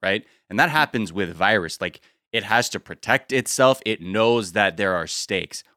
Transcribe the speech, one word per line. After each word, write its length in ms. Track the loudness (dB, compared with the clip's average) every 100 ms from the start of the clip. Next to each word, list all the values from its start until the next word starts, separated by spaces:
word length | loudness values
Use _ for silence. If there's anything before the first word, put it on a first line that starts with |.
right? 240 | -2 -2 -4 _ -6
And 80 | 0
that 100 | 2
happens 420 | 2 0 -2 -4
with 220 | -4 -4 0
virus. 460 | 2 2 0 -6
Like, 180 | -8 -10 _ _ _
it 120 | -6
has 260 | 0 2 2
to 100 | -4
protect 520 | -12 -10 -2 -2 0
itself. 480 | -2 -2 4 4 4 -2
It 160 | -6
knows 520 | -2 2 2 2 0
that 240 | 2 0 2
there 160 | 0 0
are 120 | -4
stakes. 560 | -6 -4 -4 -4 -12 -18